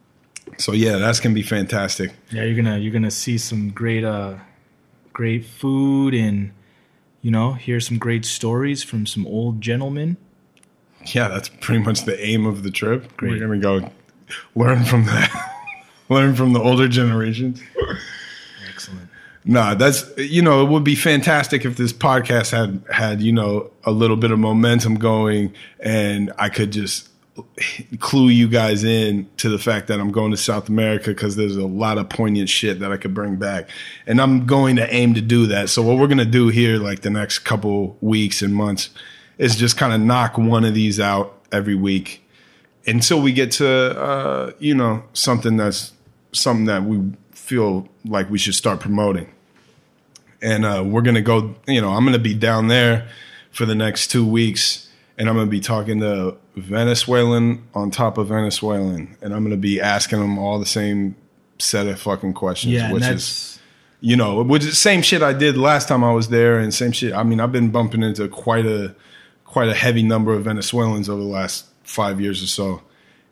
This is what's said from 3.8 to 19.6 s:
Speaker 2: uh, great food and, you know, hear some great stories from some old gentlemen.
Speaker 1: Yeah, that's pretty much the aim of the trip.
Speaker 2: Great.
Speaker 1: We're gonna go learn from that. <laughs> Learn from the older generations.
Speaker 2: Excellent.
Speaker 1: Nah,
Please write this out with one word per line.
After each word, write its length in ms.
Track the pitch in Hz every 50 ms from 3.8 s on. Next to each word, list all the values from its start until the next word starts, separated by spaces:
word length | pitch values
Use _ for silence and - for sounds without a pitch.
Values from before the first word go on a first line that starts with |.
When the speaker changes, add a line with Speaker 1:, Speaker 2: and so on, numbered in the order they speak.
| 117 113 113 113 113
Speaker 2:
uh, 300 | 110 107 101 98 98 95 95 - _ _ _ _ _ _ _ _ _ _ _ _ _ -
great 320 | - 117 113 113 120 117
food 680 | - - - 139 135 139 135 135 139 139 139 139 135
and, 400 | 127 117 110 107 101 101 101 98 - _ _ _ _ _ _ _ _ _ _ _ _ _
you 80 | - 117
know, 240 | 113 113 117 131 131
hear 260 | 120 - 127 123 120
some 160 | 120 - 120
great 300 | 110 113 117 117 113 113
stories 560 | - - - 120 113 117 123 139 143 143 135
from 240 | - - 120 110 107
some 200 | - - 107 92
old 360 | - 101 110 120 120 113 107
gentlemen. 560 | 107 117 117 127 135 139 143 147 151 170 175 - _ _ _ _ _ _ _ _ _ _ _ _ _ _ _ _ - - -
Speaker 1:
Yeah, 140 | 123 117 101
that's 200 | 95 98 - -
pretty 340 | - - - - 117 113
much 220 | 104 113 107 - -
the 180 | 110 98 98
aim 220 | 104 107 113 110 107
of 180 | 110 101 98
the 80 | 95 98
trip. 460 | 95 - 107 110 120 123 - - -
Speaker 2:
Great. 240 | - 123 120 113 110
Speaker 1:
We're 60 | 110
gonna 120 | 110 104 98
go 300 | 101 98 98 95 82 - - _ _ _ _ _ _ - - - - _ -
learn 300 | 113 120 123 131 123 120
from 220 | 117 123 120 110
that. 240 | 107 113 110 - - - - - - -
<laughs> 40 | - - - - - - _ _ _ _ -
Learn 240 | 131 135 135 139 127
from 180 | 123 131 127
the 80 | 123 117
older 260 | 113 123 123 123 135
generations. 760 | 123 120 127 123 117 113 113 110 113 110 117 131 127 127 127 - - - - - - - - - - - - - - - - - - - - 101 -
Speaker 2:
Excellent. 400 | - - - 95 92 90 87 - - - - - - - -
Speaker 1:
Nah, 300 | 104 120 123